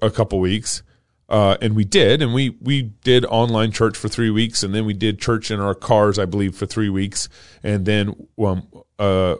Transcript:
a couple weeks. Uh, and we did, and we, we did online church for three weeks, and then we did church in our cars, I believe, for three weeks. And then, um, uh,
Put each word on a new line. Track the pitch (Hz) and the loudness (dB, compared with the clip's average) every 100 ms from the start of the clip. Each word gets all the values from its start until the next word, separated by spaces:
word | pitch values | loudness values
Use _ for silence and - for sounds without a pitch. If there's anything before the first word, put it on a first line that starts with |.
a | 110 | -2
couple | 104 107 98 | 0 -2 0
weeks. | 92 107 113 - - _ _ _ _ | 0 0 -4 -10 -12 _ _ _ _
Uh, | 110 98 98 | 2 4 2
and | 113 107 | 0 0
we | |
did, | 101 196 117 139 | 2 4 4 4
and | 139 | 2
we, | 123 135 - | 0 -2 -4
we | 120 139 | -2 -2
did | 120 104 127 123 120 | -4 -4 2 4 4
online | 113 117 113 113 | 0 2 2 0
church | 104 113 - | 0 -2 -2
for | 113 | -6
three | - 117 | -2 0
weeks, | 107 113 113 | 0 0 -2
and | 98 | -4
then | 104 110 | -2 -2
we | |
did | 101 107 104 | -2 -2 -2
church | - 113 - | -2 -4 -4
in | 107 | -4
our | 101 95 | -2 -4
cars, | - 110 104 98 | 0 4 4 2
I | 95 | -2
believe, | 101 98 90 | -2 -2 -4
for | 101 | -6
three | - 104 | -4 -2
weeks. | 95 101 - - - - - | -2 -4 -6 -10 -14 -20 -10
And | 107 104 95 | -4 -2 0
then, | 104 101 - - - | 0 0 -6 -14 -4
um, | 104 92 - - - - | -2 -2 -6 -18 -20 -4
uh, | 101 95 92 85 | 0 2 0 -2